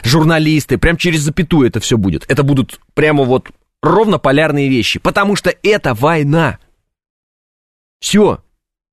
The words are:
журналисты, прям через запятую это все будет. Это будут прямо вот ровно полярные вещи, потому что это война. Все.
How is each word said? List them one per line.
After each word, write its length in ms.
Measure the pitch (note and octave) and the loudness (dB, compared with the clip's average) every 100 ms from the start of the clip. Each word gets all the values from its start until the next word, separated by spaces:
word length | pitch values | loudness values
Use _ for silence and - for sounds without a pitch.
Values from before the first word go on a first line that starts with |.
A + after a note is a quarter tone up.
журналисты, 720 | A#2 D#3 D#3 D#3+ - D#3 - B2+ | -2 2 2 2 2 0 0 -2
прям 220 | E3 E3+ | 0 0
через 240 | F3+ D#3+ | -2 -2
запятую 440 | D3 - E3+ E3 A#2+ | -2 -4 0 2 2
это 140 | A2 | 0
все 160 | - A#2 | -2 0
будет. 300 | G2 D#2 - | 0 -2 -2
Это 140 | C3+ | -2
будут 360 | C#3 C#3 - - _ | 0 0 -2 -8 _
прямо 320 | - D3+ D3 | -2 0 2
вот 240 | B2+ B2+ - - _ _ | 2 0 -4 -18 _ _
ровно 360 | D3 F3+ G#3+ E3 | 0 2 2 0
полярные 500 | C#3 C#3 D#3 C#3+ C#3 | 0 0 0 0 0
вещи, 320 | B2+ G#2 - | 0 -2 -4
потому 360 | - G3+ G3+ G3+ | -4 -2 0 -2
что 180 | F#3 - | -2 -2
это 320 | G3 G#3 C#3+ | 0 0 -2
война. 640 | A2 C#3+ E3 C#3+ D#3+ D3+ - _ _ _ _ _ _ _ _ _ _ _ _ _ _ | -2 0 0 0 0 0 -4 _ _ _ _ _ _ _ _ _ _ _ _ _ _
Все. 420 | - G3+ F#3+ G#2+ _ _ _ _ _ | 0 2 2 0 _ _ _ _ _